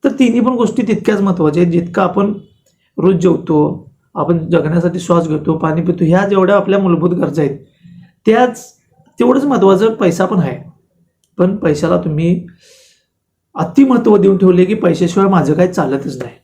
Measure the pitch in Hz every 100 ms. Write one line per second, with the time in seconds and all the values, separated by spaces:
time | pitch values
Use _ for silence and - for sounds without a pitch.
0 | 277 - 247 233 240 247 226 - 220 202
1 | - 208 196 175 156 151 175 170 170 -
2 | 180 202 202 - - _ _ _ _ -
3 | 170 185 180 165 - 156 151 - - _
4 | _ 190 160 170 160 170 147 170 175 180
5 | - 170 160 156 - 160 165 156 170 165
6 | 156 175 202 196 185 202 262 196 190 165
7 | 170 175 147 143 143 - - _ - -
8 | - _ - 220 254 233 - _ _ _
9 | _ _ 240 269 285 240 190 185 220 220
10 | 185 165 185 185 139 117 - _ _ _
11 | _ _ _ - 180 - 165 147 165 175
12 | 165 151 165 180 - - _ _ _ _
13 | _ _ _ _ _ - 170 - 269 240
14 | 226 208 190 190 185 180 185 214 175 165
15 | 175 196 196 190 139 151 180 - 139 135
16 | 139 127 123 -